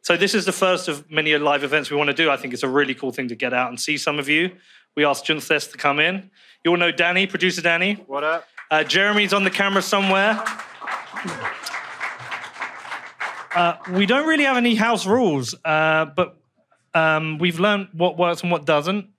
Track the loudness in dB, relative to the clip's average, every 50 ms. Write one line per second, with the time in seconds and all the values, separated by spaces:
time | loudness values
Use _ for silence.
0 | 2 0 2 2 2 2 2 0 0 0 0 2 2 2 2 0 -2 -6 -8 -8
1 | -10 _ -4 -2 2 2 2 2 4 2 2 2 0 0 0 0 0 0 -2 0
2 | 0 0 2 2 2 2 2 0 -4 -8 -6 -4 -4 0 2 2 2 2 -2 -4
3 | -6 -6 -4 -4 -6 -6 -6 -4 -4 -2 0 0 -2 -2 -4 -8 -4 -4 -4 -2
4 | -2 -2 -2 -2 0 0 2 2 2 0 -4 -12 _ _ -20 -20 _ _ _ 2
5 | 2 2 2 0 -2 -2 -2 -2 0 0 0 0 0 -6 -12 -2 0 0 2 2
6 | 2 0 0 -4 -8 -12 _ _ -20 -20 -20 _ _ 2 2 4 2 0 2 2
7 | 0 2 2 0 0 0 -2 0 0 0 0 0 0 0 2 2 0 -2 -2 -4
8 | -8 -8 -6 -2 -2 -2 -2 -2 -6 _ _ -20 -4 _ 0 2 2 2 2 2
9 | 2 4 2 2 2 2 2 2 2 0 0 0 0 2 2 0 0 2 0 2
10 | 2 2 2 4 4 2 2 0 -4 -6 -8 -8 -14 -16 -16 -14 -10 -10 -10 -10
11 | -10 -12 -14 -10 -10 -8 -8 -8 -8 -10 -10 -10 -12 -10 -10 -10 -12 -12 -12 -10
12 | -10 -10 -10 -12 -12 -12 -10 -10 -12 -14 -12 -12 -12 -12 -12 -14 -14 -12 -12 -12
13 | -14 -18 -12 _ -10 -8 -8 -12 -12 -2 0 2 2 2 0 -2 -8 -2 0 0
14 | 2 2 2 2 2 2 2 2 2 2 2 2 2 2 2 2 2 2 0 0
15 | 2 2 2 4 4 2 2 0 -2 -4 -8 -6 -2 0 2 2 4 4 2 2
16 | 0 0 0 -2 -2 -2 -4 _ _ _ _ _ _ _ _ _ _ _ 0 2
17 | 4 4 2 2 0 -2 -2 0 0 0 2 2 2 2 2 0 -2 -8 -2 0
18 | 0 0 2 2 2 2 2 0 0 0 0 0 2 2 2 2 2 0 -2 -2
19 | -4 -8 _